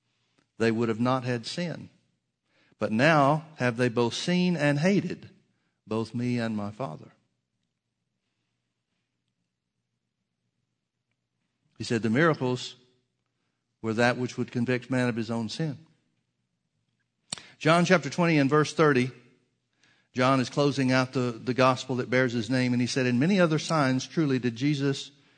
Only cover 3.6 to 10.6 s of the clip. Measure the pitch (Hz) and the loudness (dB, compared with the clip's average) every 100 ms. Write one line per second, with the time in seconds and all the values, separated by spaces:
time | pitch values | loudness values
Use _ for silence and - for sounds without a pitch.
3.6 | 123 117 123 120 117 - - 180 180 139 | -2 0 -2 0 -2 -2 -2 0 0 0
4.6 | 147 143 185 190 175 - - _ _ _ | 0 2 2 0 -2 -8 -16 _ _ _
5.6 | _ _ 101 110 110 120 123 123 113 104 | _ _ -8 -6 -6 -6 -4 -2 -4 -4
6.6 | 101 104 139 - - _ _ _ _ _ | -8 -10 -12 -12 -20 _ _ _ _ _
7.6 | _ _ _ _ _ _ _ _ _ _ | _ _ _ _ _ _ _ _ _ _
8.6 | _ _ _ _ _ _ _ _ _ _ | _ _ _ _ _ _ _ _ _ _
9.6 | _ _ _ _ _ _ _ _ _ _ | _ _ _ _ _ _ _ _ _ _